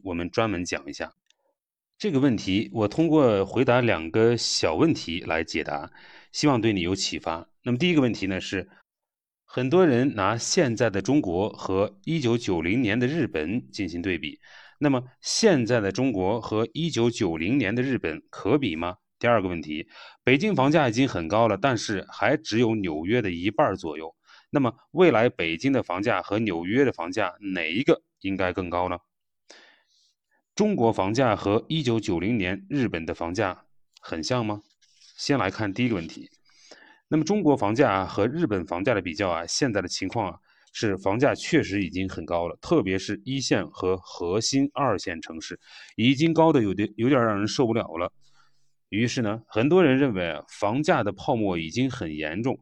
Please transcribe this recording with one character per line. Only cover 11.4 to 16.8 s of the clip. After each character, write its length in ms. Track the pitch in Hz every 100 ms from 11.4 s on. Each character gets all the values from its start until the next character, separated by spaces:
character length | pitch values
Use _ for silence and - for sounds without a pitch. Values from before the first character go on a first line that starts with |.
| 104
和 460 | - - 95 104 -
一 160 | - 160
九 180 | 120 117
九 240 | 117 87
零 220 | 82 117
年 160 | 113 113
的 80 | 123
日 220 | 165 120
本 420 | 78 78 120 -
进 180 | - 90
行 140 | 85
对 160 | 92 85
比， 220 | 73 69 - - - -
那 100 | 143
么 100 | 127 127 _
现 440 | - - 220 151
在 160 | 110 120
的 120 | 98
中 180 | 98 135
国 300 | 98 92 113
和 280 | - 107 113
一 180 | 143